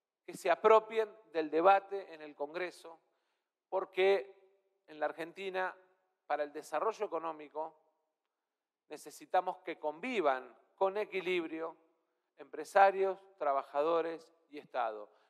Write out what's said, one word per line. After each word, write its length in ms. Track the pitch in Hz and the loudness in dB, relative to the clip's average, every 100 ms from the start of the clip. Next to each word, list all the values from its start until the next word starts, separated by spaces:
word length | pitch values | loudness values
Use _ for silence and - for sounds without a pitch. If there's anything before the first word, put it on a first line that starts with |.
| _ _ | _ _
que 100 | - | -16
se 160 | 165 180 | -2 2
apropien 640 | 165 220 220 220 220 214 196 - | 4 8 8 6 -2 -2 -6 -8
del 180 | 160 156 | -4 0
debate 640 | 151 180 196 196 196 175 | 4 6 6 2 -10 -12
en 80 | 160 | -16
el 120 | 151 | -16
Congreso, 640 | 143 143 165 180 - 165 165 _ _ _ _ _ _ _ | -10 -8 -6 -8 -10 -20 -20 _ _ _ _ _ _ _
porque 680 | 185 180 - 190 196 - - _ _ _ _ - | -6 -4 2 4 4 0 -16 _ _ _ _ -18
en 120 | 156 | -6
la 80 | 147 | -6
Argentina, 680 | 147 165 165 196 185 185 - _ _ _ _ - | -4 -10 -8 -6 -4 -4 -6 _ _ _ _ -4
para 180 | 147 | -2
el 80 | 147 | -2
desarrollo 520 | 147 - 151 196 214 | -8 -6 -2 -2 -2
económico, 720 | 208 165 165 156 147 151 160 - _ _ _ _ _ _ _ _ _ _ - | -4 -6 -6 -10 -12 -10 -10 -12 _ _ _ _ _ _ _ _ _ _ -18
necesitamos 680 | 147 - - 151 185 185 170 | -16 -16 -18 0 0 0 -4
que 200 | - 160 | -6 -6
convivan 760 | 156 156 226 240 151 131 127 - _ | -6 -4 -4 2 2 2 -2 -18 _
con 220 | - 190 196 | 0 0 0
equilibrio 800 | 214 190 175 180 160 160 160 160 _ _ _ _ _ - | -4 -4 0 0 -2 -6 -8 -12 _ _ _ _ _ -20
empresarios, 800 | 143 143 147 196 196 190 190 185 - - | -16 -12 0 6 6 6 -2 -4 -10 -6
trabajadores 1000 | 151 139 127 143 156 165 160 160 - _ _ | -2 0 -2 0 2 2 -2 -6 -14 _ _
y 100 | 147 | -20
Estado. 520 | - 135 117 107 104 _ _ | -10 -4 -4 -6 -14 _ _